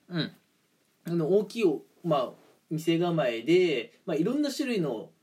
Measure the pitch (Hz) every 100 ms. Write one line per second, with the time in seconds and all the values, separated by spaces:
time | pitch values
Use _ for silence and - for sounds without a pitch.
0 | - 175 117 - _ _ _ _ _ _
1 | 170 170 160 202 208 233 190 127 - _
2 | 170 143 - - _ _ - 160 165 165
3 | 175 165 127 113 120 180 180 127 - _
4 | - 151 185 285 285 - 254 214 147 110
5 | - _